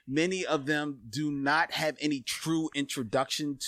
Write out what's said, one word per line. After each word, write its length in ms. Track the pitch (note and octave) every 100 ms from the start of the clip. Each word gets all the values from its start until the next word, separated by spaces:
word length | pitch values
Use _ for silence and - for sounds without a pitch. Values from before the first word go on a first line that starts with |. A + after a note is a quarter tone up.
| -
Many 380 | C#3+ F3 F#3
of 220 | F3+ D#3 C3+
them 340 | D3+ D3 C#3 A#2
do 220 | A2 D3+
not 400 | C#3+ C#3 D#3 E3
have 240 | - D#3 -
any 200 | D3+ C#3+
true 480 | A#2 - D#3+ E3 D#3
introduction 840 | C#3+ C#3 - A2+ C3 C3+ - D3+ C3+